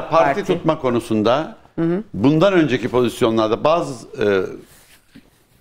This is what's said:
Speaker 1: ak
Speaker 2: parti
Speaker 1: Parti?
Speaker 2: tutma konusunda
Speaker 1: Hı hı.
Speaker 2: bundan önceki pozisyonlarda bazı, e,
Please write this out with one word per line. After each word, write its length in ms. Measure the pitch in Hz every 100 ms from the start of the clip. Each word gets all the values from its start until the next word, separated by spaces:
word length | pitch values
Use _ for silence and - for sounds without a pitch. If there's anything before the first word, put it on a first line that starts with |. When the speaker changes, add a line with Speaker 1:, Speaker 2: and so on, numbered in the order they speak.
Speaker 1:
ak 80 | 151
Speaker 2:
parti 300 | 156 147 139
Speaker 1:
Parti? 120 | 185
Speaker 2:
tutma 240 | 170 160 151
konusunda 800 | 131 120 - 110 104 131 160 226 _ -
Speaker 1:
Hı 40 |
hı. 200 | 165 180 220
Speaker 2:
bundan 380 | 92 123 156 196
önceki 360 | 185 151 120 110
pozisyonlarda 760 | 120 120 - 120 113 107 107
bazı, 420 | 143 170 156 123 - 135
e, 20 | 104 98 92 - - - _ - _ - _ _ _ _